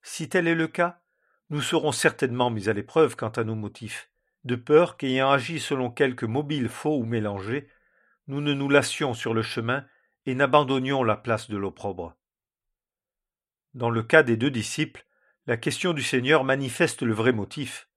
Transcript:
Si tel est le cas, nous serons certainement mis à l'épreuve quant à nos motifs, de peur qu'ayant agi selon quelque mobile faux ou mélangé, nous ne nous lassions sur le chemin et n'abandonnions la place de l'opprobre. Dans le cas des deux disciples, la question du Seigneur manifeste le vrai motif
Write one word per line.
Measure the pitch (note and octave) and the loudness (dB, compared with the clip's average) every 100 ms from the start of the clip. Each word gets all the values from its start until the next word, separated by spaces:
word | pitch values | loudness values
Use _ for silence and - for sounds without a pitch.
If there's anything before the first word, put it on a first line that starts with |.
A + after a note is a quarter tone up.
Si | - - D#3 | -16 -10 -2
tel | F#3 E3+ | 0 2
est | |
le | E3 D#3+ | 0 0
cas, | - F3 - _ _ _ _ _ | 0 -2 -2 _ _ _ _ _
nous | D3 | -6
serons | B2+ E3 D3 | 0 2 2
certainement | B2+ D#3 - C3 B2 B2 | 2 0 0 -4 0 0
mis | A2 G2 | 0 -2
à | |
l'épreuve | G2+ G#2 D#3+ D3+ - | -2 -2 2 2 2
quant | A2+ | -6
à | A2+ | -4
nos | A2 | -4
motifs, | A2 G#2 - A2+ - - _ _ _ | -6 -8 -12 -14 -14 -16 _ _ _
de | B2 A#2+ | -6 -6
peur | A#2 D3+ E3+ - | 4 6 6 -2
qu'ayant | C#3 C3 C3+ | -2 2 4
agi | C#3 A#2 D#3+ | 2 0 -8
selon | - C#3 B2 | -4 -2 -2
quelque | A2+ C#3 B2 A2+ | 0 0 0 -4
mobile | B2 D3 D3+ A#2 | -4 -2 -4 -4
faux | - D3+ D3+ | -4 -2 -2
ou | |
mélangé, | A2+ A#2 G#2 G2+ G2 C3+ C#3+ _ _ _ _ _ - | -2 -2 -4 -6 -6 -8 -8 _ _ _ _ _ -10
nous | C#3 | -6
ne | D3 | -2
nous | C#3 C#3 | -2 4
lassions | C#3+ - - D3 | 4 2 -2 -4
sur | A2+ A2+ | -2 -2
le | A2+ | -2
chemin | A2 - A2+ C3+ C#3 _ _ _ - | -2 -4 -4 -4 -6 _ _ _ -6
et | |
n'abandonnions | B2+ C#3 D3 C3+ C3+ B2+ C#3 | 0 4 4 4 0 0 0
la | A#2 G#2 | 0 0
place | - G#2+ - | -2 -4 -2
de | G#2 | -6
l'opprobre. | G2 - G#2 F2+ E2 _ _ _ _ _ _ _ _ _ _ _ _ _ _ _ _ | -6 -6 -8 -8 -12 _ _ _ _ _ _ _ _ _ _ _ _ _ _ _ _
Dans | C3 A#2 | -4 0
le | A2+ | 0
cas | A2+ D#3+ | 6 6
des | C3+ A2+ | 6 2
deux | C3+ | 0
disciples, | B2+ G2+ - D3+ - _ _ _ _ - | -2 -6 -4 -6 -6 _ _ _ _ -6
la | A#2 | -2
question | D3+ C#3+ F#3 | -2 -2 -2
du | D#3 | -2
Seigneur | A#2+ C3 B2 D3+ | 0 0 4 4
manifeste | C3 C#3 C3+ - E3+ - | 4 0 0 0 0 2
le | A#2+ | -2
vrai | G#2+ A#2 | 2 2
motif | A#2 G2 - B2 - - | 2 -2 -8 -10 -12 -20